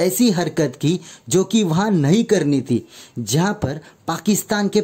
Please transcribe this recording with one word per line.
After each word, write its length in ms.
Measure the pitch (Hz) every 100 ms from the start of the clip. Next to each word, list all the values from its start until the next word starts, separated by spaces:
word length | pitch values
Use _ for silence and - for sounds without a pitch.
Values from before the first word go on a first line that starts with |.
ऐसी 300 | 180 185 247
हरकत 440 | 175 160 160 147 -
की 220 | 147 170 - - -
जो 160 | 180
कि 180 | 185 226
वहां 260 | 185 160 214
नहीं 300 | 180 139 208 -
करनी 340 | 185 147 139
थी, 240 | 127 117 - - - -
जहां 340 | 107 143 190
पर 260 | 208 131 151 - _ -
पाकिस्तान 600 | 165 - 202 - 208 196
के 120 | 208